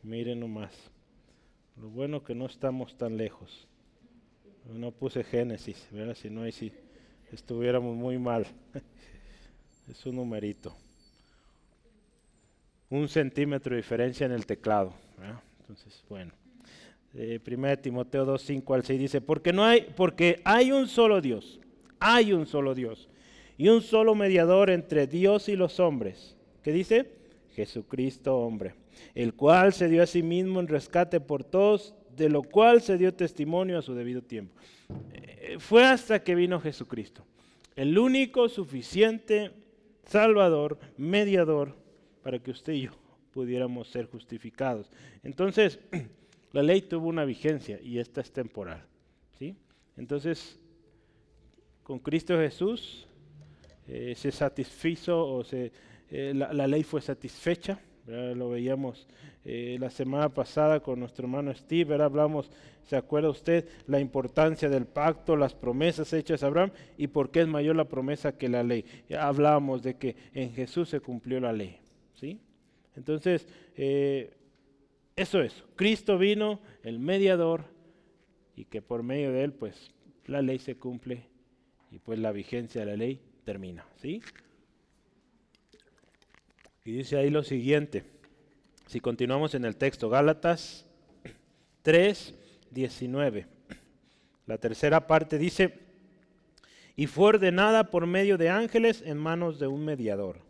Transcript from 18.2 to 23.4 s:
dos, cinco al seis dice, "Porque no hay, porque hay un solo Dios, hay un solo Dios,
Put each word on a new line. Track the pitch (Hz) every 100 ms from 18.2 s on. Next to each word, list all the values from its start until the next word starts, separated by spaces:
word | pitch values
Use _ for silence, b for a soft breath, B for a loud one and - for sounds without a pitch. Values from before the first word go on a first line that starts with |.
| 135
dos, | 135
cinco | - 139 131
al | 131
seis | 123 131
dice, | 135 139
"Porque | 120 156 -
no | 185
hay, | 214 233 233 151
porque | 185 - 180 175
hay | - 220 254
un | 277 247
solo | - 226 202
Dios, | 143 110 - - - _ _ _
hay | 202 240 220
un | 185 151
solo | 147 139
Dios, | 131 120 110 - B B B